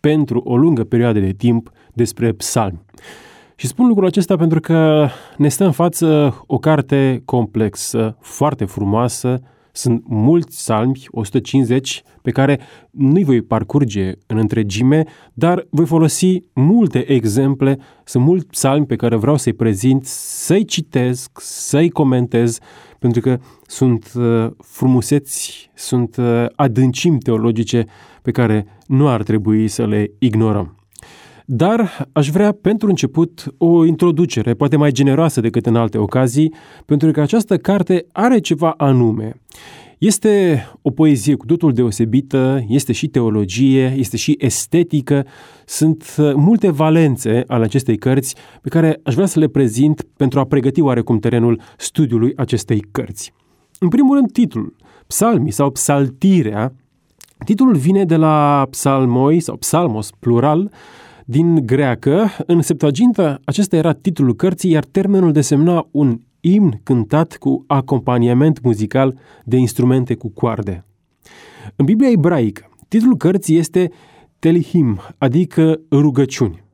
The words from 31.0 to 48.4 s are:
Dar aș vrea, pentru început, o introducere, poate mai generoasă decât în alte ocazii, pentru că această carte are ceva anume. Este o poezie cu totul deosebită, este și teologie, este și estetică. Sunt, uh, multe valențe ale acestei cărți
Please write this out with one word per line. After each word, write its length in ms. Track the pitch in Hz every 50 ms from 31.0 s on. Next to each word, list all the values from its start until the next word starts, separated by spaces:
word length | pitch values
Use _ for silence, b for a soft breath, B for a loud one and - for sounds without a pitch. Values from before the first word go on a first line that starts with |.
| B B B B B B B B B B
Dar 580 | 131 110 156 190 226 233 226 175 - - 139 -
aș 180 | _ 156 147 143
vrea, 220 | 151 185 208 208
pentru 360 | 202 208 _ 190 214 214 - 202
început, 640 | 185 - - 127 - 160 170 170 - - - 139 - _
o 260 | 170 170 170 170 160
introducere, 680 | 165 160 156 175 175 160 139 175 - - 117 104 113 117
poate 220 | 98 143 143 143
mai 160 | 147 147 147
generoasă 480 | 135 117 139 139 135 147 165 160 - 131
decât 260 | 110 113 110 120 113
în 100 | 123 113
alte 220 | 117 117 107 - 113
ocazii, 560 | 104 95 - 127 131 127 117 143 156 156 156 B B B B B B
pentru 240 | - 147 147 151 160
că 100 | 151 151
această 360 | 147 139 - 233 214 - 202
carte 500 | 165 - - 196 202 180 - 185 175 - _
are 260 | _ - 202 247 262 220
ceva 320 | 156 - 175 139 170 165
anume. 720 | 160 _ 143 139 135 127 120 113 104 107 107 110 120 - _ B B B B B B B B B B B
Este 640 | - 214 208 - - 220 208 202 190 175 156 123 B B B -
o 80 | _ 151
poezie 440 | 120 - 160 156 147 123 98 151 143
cu 120 | - -
totul 260 | 113 165 170 170 156
deosebită, 920 | 123 110 123 117 104 - 117 110 104 135 139 135 - 135 131 131 135 139 120 101
este 240 | 117 143 - -
și 160 | 117 - - 147
teologie, 840 | - 139 117 113 107 107 104 95 92 113 135 135 135 135 131 127 131
este 200 | 135 127 - -
și 180 | 110 - - 151 -
estetică. 880 | - 120 - - - - - 170 175 175 - 151 123 - 143 139 135 135 B B B B B B B
Sunt, 480 | B - - 151 160 156 156 - - - -
uh, 140 | 151 147 139
multe 360 | 143 147 185 233 220 - 190
valențe 760 | 160 139 156 160 156 165 160 147 127 - - 113 110 120 127
ale 180 | - 127 120 113
acestei 340 | 110 - 139 123 - 113 104
cărți 360 | - 131 131 139 131 - - B